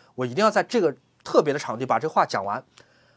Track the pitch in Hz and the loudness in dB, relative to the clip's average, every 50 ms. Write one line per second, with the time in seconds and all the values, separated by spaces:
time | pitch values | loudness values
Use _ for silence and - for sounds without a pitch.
0 | _ _ _ 123 127 120 120 175 214 214 214 202 - - - 233 175 156 - - | _ _ _ -6 -6 -4 0 0 2 2 2 2 0 0 0 2 2 0 0 -4
1 | _ _ _ _ - - - 277 160 147 139 147 - - 113 120 131 120 120 117 | _ _ _ _ -6 0 2 4 4 4 0 -2 -4 -6 -6 -4 -2 0 0 0
2 | 151 156 - 208 160 - - 104 95 98 104 131 - _ _ - - _ _ _ | 0 0 0 0 0 0 0 -4 -4 -4 -6 -8 -8 _ _ -20 -20 _ _ _
3 | _ _ _ | _ _ _